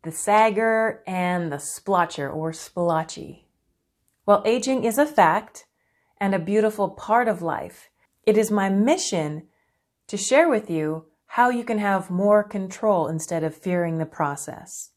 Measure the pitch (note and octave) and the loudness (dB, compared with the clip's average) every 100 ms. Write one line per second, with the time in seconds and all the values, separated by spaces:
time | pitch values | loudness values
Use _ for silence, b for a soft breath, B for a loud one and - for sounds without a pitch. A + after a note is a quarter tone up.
0 | E3 D#3+ - G#3 A3+ G#3 A3+ A3 A3 - | -10 -8 2 4 4 2 2 2 0 -4
1 | - F#3 F3+ F3+ E3+ C#3+ - - - F#3 | -6 -2 -2 -2 -4 -6 -10 -10 -2 0
2 | E3+ - C#3 D3+ D#3+ D#3+ - - E3+ D#3+ | 0 -2 -8 -6 -8 -8 -12 -4 0 0
3 | D#3+ - - - _ _ _ _ _ _ | -4 -10 -16 -18 _ _ _ _ _ _
4 | _ _ - G#3 G#3 B3 C4+ C4 A#3 A3+ | _ _ 2 4 4 0 0 0 0 0
5 | D4 D4+ E3+ F#3 A3 - - _ _ _ | 2 4 4 4 -4 -20 -20 _ _ _
6 | _ _ G3 G3 E3 G#3+ A3 A3 G3 - | _ _ -2 -2 0 2 2 0 -4 -4
7 | - A3+ A#3+ F3+ E3+ D3 - - _ _ | 0 2 2 -2 -4 -6 -8 -16 _ _
8 | _ _ - G#3+ G#3+ G#3 G3 G3 A3+ F4 | _ _ 2 2 2 0 2 2 2 2
9 | - F3 D3+ D3+ - _ _ _ _ _ | 0 -2 -4 -8 -14 _ _ _ _ _
10 | _ G3+ - C4 E4 A3+ - E3 D#3 D#3+ | _ -8 2 4 4 2 -2 -4 -2 -6
11 | - _ _ - B3 A#3+ A#3+ G#3+ G3+ F#3+ | -10 _ _ 2 2 2 -2 -2 0 -2
12 | F#3 F3+ G3+ G#3 G#3 G#3 F#3+ F#3 A3 F#3+ | -2 0 4 4 2 -6 -8 -4 0 2
13 | D#3 D#3+ - E3+ D#3 D#3+ F#3 F3+ E3+ E3 | 0 -4 -4 -4 -4 -6 -4 -2 -2 -4
14 | D#3+ - D3 C#3+ - - - - - | -6 -4 -4 -4 -12 -14 -16 -18 -18